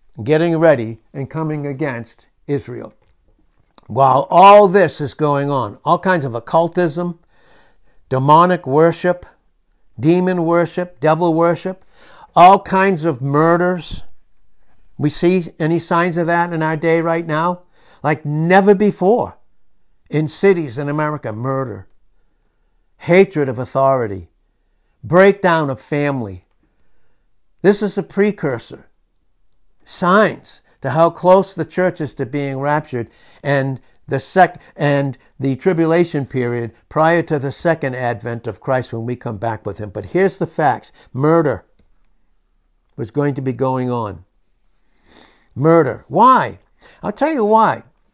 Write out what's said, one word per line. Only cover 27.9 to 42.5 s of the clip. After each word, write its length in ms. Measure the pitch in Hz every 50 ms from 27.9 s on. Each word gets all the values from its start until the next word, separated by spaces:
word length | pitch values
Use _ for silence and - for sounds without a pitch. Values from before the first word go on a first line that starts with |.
| - 202
a 40 | 165
precursor 880 | - - - 202 208 202 - - 147 131 113 - - - - - _ _ _ _ _ _ _ _ _ _ _ _ _ _ _ _ _ _ _ _
signs 800 | - - - 185 175 185 208 220 170 120 - - - - - _ _ _ _
to 100 | - 135
how 200 | 123 156 165 170
close 440 | 165 - - 180 185 196 185 185 -
the 100 | - 160
church 360 | - - - 185 180 170 -
is 140 | 160 135 -
to 120 | - 139
being 320 | 117 135 147 143 139 135 131
raptured 480 | 135 147 147 151 151 - - 123 117 - _ _ _ - - _ -
and 380 | 143 143 139 135 135 135 123 _ _ _ _ _
the 140 | - 139 135
sec-, 400 | - - - 190 180 165 - - - - -
and 400 | - 156 143 143 139 139 139 123 - _ _ _ -
the 160 | 131 139 135
tribulation 720 | 127 - 190 185 160 165 160 160 175 180 170 - 147 135
period 460 | - - 131 123 120 120 120 117 113 - _ _ _
prior 320 | - 151 156 160 170 170 160
to 160 | 165 160 147
the 120 | 127 143
second 440 | 127 - - 170 160 160 - 135 127
advent 520 | 123 127 120 120 104 107 123 117 117 -
of 140 | 117 104 -
Christ 320 | - - 135 127 120 - -
when 140 | 117 113
we 100 | 117 123
come 220 | 123 - 120 113 98
back 260 | 117 117 110 107 -
with 140 | 107 98 -
him. 100 | 107 104
But 180 | 92 104 95
here's 300 | - - 175 190 190 190
the 100 | - 170
facts. 460 | - - - 160 143 117 110 - - _ _ - _ -
Murder 520 | 120 135 151 160 170 160 147 120 92 - _ _ _ _ _ _ _ _ _ _ _ _ _ _ _ _ _